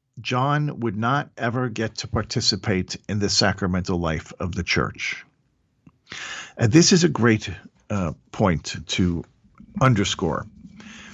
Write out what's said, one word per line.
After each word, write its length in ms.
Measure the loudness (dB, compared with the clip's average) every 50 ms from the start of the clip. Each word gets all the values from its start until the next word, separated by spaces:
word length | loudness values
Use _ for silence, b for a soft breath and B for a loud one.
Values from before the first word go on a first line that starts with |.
| _ _ _ -12
John 600 | -6 -2 -2 0 2 2 0 0 0 -2 -4 -4
would 160 | -4 -4 -2
not 340 | -2 0 0 0 0 -2 -6 _
ever 320 | -4 -4 -2 -2 -2 -2 -4
get 280 | -2 -4 -4 -4 -4 -8
to 100 | -8 -4
participate 880 | -4 -4 -4 -2 -4 -2 0 0 0 0 0 0 0 0 0 -4 -8 -12 _ -6
in 120 | -2 -2
the 80 | 0 0
sacramental 720 | 2 2 2 2 2 0 0 -2 0 -2 -2 -2 -2 -2
life 320 | 0 -2 -2 -4 -6 -10 -10 -8
of 140 | -6 -6 -4
the 100 | -4 -4
church. 600 | -2 0 0 0 -2 -4 -8 -8 -8 -8 -10 -14 _ _ _ _ _ _ _ _ _ _ _ _ _ _ _ _ B B B B B B B B B B
And 160 | B 2 6
this 200 | 8 8 8 8
is 120 | 6 6 4
a 40 | 4
great, 420 | 2 4 4 4 4 4 0 -4 -12 -12 -14 -20 _ _ _ -4
uh, 220 | -2 -2 -2 -2 -4 -8 _ _
point 440 | -2 2 2 2 2 0 -2 -8 -12 -10 -10
to 380 | -4 -2 0 0 0 0 -2 -6 _ _ _ _ _ _ -20 -18 -10 -2 2
underscore, 680 | 4 4 4 4 2 0 -2 -2 -2 -2 -2 -4 -6 -10 -16 -20 -20 -20 -20 B B B B B B B